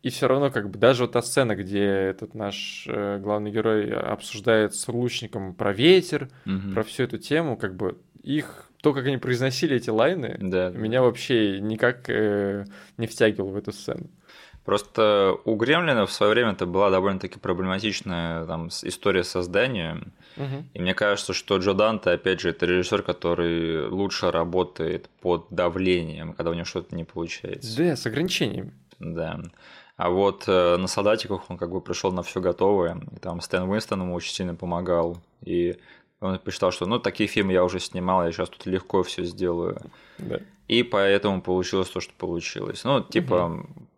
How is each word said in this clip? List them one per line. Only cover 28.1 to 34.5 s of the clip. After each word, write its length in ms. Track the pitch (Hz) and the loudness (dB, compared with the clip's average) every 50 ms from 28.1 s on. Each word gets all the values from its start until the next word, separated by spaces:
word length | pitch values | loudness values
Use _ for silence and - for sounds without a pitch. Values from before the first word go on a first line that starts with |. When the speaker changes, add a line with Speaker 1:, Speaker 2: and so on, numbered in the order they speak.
| 110 131 165 185 - - 147 110 - - 95 - - - _ _ _ _ | -4 -2 -2 -2 -2 -2 -2 -2 -4 -6 -10 -12 -16 -20 _ _ _ _
Speaker 2:
Да. 400 | - 85 82 82 80 80 85 82 - 85 _ _ - - - - - _ _ | -12 -10 -6 -6 -6 -6 -6 -8 -10 -14 _ _ -20 -20 -20 -20 -20 _ _
А 140 | - 87 87 | -4 -2 0
вот, 340 | 90 95 98 98 - - - | 2 4 4 2 2 0 0
э, 280 | - 95 90 90 87 87 | 2 4 6 6 6 4
на 100 | 87 92 | 4 2
«Солдатиках» 640 | 92 - - 101 104 107 - - 95 101 90 - - | -2 -2 2 2 2 2 2 0 -6 -6 -8 -6 -12
он 80 | 90 | -8
как 140 | 87 90 85 | -8 -6 -4
бы 80 | 90 95 | -4 -6
пришёл 320 | - - 95 - - 98 | -4 -4 -6 -2 0 0
на 100 | 92 90 | 0 0
всё 200 | 85 - - 95 | -4 -4 -6 -2
готовое. 560 | 90 90 87 - 104 98 104 98 87 82 85 85 - - - | 0 0 0 4 4 4 4 4 2 0 -2 -6 -10 -14 -16
И 40 | - | -12
там 200 | - 90 85 87 | -10 -8 -8 -8
Стэн 300 | - - - 90 90 92 | -8 -4 -4 -2 0 0
Уинстон 320 | 98 110 - - 104 95 | -2 -2 -2 -4 -4 -4
ему 140 | 92 90 87 | -4 -4 -6
очень 180 | 87 82 - - | -6 -6 -8 -6
сильно 200 | - 95 90 | -6 -6 -6